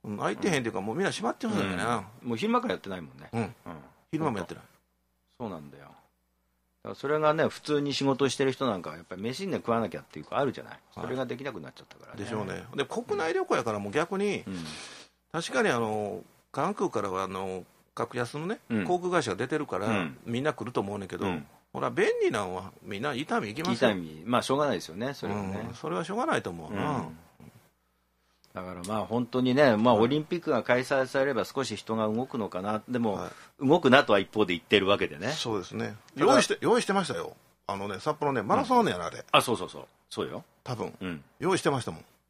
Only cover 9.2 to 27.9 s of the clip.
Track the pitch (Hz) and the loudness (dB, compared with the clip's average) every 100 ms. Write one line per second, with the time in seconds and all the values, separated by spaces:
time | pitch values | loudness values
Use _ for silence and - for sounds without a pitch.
9.2 | 110 131 196 117 - 117 104 78 - 76 | -6 -4 -4 -2 0 0 0 -6 -12 -16
10.2 | 76 117 139 - - - _ - - 131 | -4 0 0 -2 -12 -18 _ -10 -6 -4
11.2 | 127 120 135 104 76 - - - - 110 | -4 -6 -8 -10 -12 -16 -20 -20 -16 -10
12.2 | 98 110 98 92 90 131 135 220 240 403 | -6 -4 -4 -6 -6 -4 -2 -4 -4 -2
13.2 | 330 359 359 - 233 208 202 151 165 190 | 0 -2 2 2 2 -2 0 0 0 0
14.2 | 202 135 98 92 80 76 - - - _ | -2 -2 -6 -8 -8 -12 -14 -18 -20 _
15.2 | _ 160 170 262 214 123 113 107 104 95 | _ -6 -2 2 2 2 0 -2 -4 -6
16.2 | - _ _ - 165 208 190 110 98 95 | -12 _ _ -2 -2 0 0 0 -2 -2
17.2 | 95 95 95 95 90 _ _ - 117 120 | -2 -4 -4 -6 -10 _ _ -6 -4 -2
18.2 | 120 147 170 233 _ 226 - 180 180 175 | -4 -4 -6 -8 _ 0 2 2 2 2
19.2 | 117 95 127 151 147 92 104 104 82 65 | 2 -2 0 -2 -2 -2 0 0 -2 -6
20.2 | - 117 147 - 113 123 101 101 95 90 | -4 0 0 -2 -4 -2 -2 -6 -8 -4
21.2 | 98 85 71 - _ 127 135 123 240 480 | -2 -2 -8 -20 _ -4 -2 0 0 2
22.2 | 392 110 92 92 95 - - 101 143 123 | 2 0 -2 -6 -8 -14 -10 -6 -4 -4
23.2 | 151 233 110 117 160 117 123 95 80 78 | -2 -2 -2 -4 -2 2 2 2 -6 -10
24.2 | 98 120 - 135 147 95 - 87 127 139 | 0 0 2 2 2 0 -4 -8 -6 -6
25.2 | 92 104 95 98 117 120 156 180 170 208 | -4 -4 -4 -6 -8 -8 -6 -4 -4 -4
26.2 | 311 151 101 87 82 98 147 135 80 80 | 0 -2 -2 -8 -8 -4 -2 -2 -4 -12
27.2 | - _ - - _ _ _ | -20 _ -20 -20 _ _ _